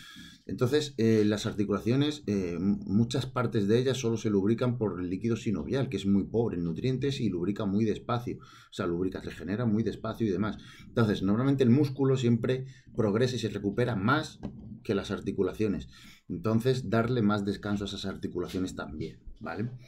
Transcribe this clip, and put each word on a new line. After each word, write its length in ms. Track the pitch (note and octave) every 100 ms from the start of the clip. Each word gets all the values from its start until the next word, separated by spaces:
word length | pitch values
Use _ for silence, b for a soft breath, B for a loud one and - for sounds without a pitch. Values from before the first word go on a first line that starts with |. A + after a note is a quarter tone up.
| B B B B -
Entonces, 480 | F#2+ B2 D3 C#3+ -
eh, 280 | A2+ A2
las 200 | G#2+ G#2
articulaciones, 760 | G#2 F#2 G2 G2 G2 C3 D3 D3+ -
eh, 280 | G2+ F2+ F2
m-, 220 | F#2+ G2+ -
muchas 400 | G2+ A#2 C#3 -
partes 420 | - A#2 A2+ G2+
de 100 | A#2
ellas 200 | B2+ B2+
solo 180 | A2+ A2+
se 140 | A2+
lubrican 480 | G2+ G2 A#2 B2+ A#2+
por 220 | G#2+ F2
el 100 | F2+
líquido 260 | F#2+ A2+ A2+
sinovial, 520 | A#2 F#2+ D2+ B2+ B2
que 80 | G2
es 100 | G2
muy 180 | G2
pobre 320 | C2+ G#2+ A2+ F2
en 80 |
nutrientes 560 | E2+ D#2+ B2 C3 C#3 C3+
y 80 | A2+
lubrica 380 | F2+ F2+ G2+ G#2
muy 180 | G2
despacio. 540 | A2 F#2 - - G2+ -
O 340 | - - -
sea, 140 | - F#2+
lubrica, 340 | E2+ F#2 F2
regenera 460 | E2 - D#2 G#2 B2
muy 160 | G#2
despacio 440 | G#2+ F#2 A2+ G#2+ A2+
y 40 |
demás. 260 | F2+ G#2+ - B B B
Entonces, 360 | - A2 G2+
normalmente 400 | F#2 G#2+ C3+ C#3
el 80 | B2
músculo 460 | C3 D3+ - C3+ C3
siempre 500 | A#2 A#2 A#2+ C3 B B B -
progresa 400 | G#2+ G2+ B2+ A#2+
y 20 |
se 100 | A2
recupera 480 | G2+ G2+ G2+ B2 G2
más 440 | G2+ D3 D#3 - - - - -
que 120 | -
las 160 | G2+ -
articulaciones. 760 | F#2 G2 - F#2 - G#2+ E2+ C2+ B B B -
Entonces, 600 | E2+ A2 A2 B2+ C3 F#2+
darle 320 | A2+ A#2 B2
más 220 | G2+ G#2
descanso 400 | G2+ F2 G#2 G2+
a 40 | G2
esas 180 | F#2+ G2
articulaciones 680 | E2+ G2 F2+ E2+ F#2 F#2
también, 460 | - D#2 D#2 D#2+ - - -
¿vale? 300 | - E2+ A#2+ B2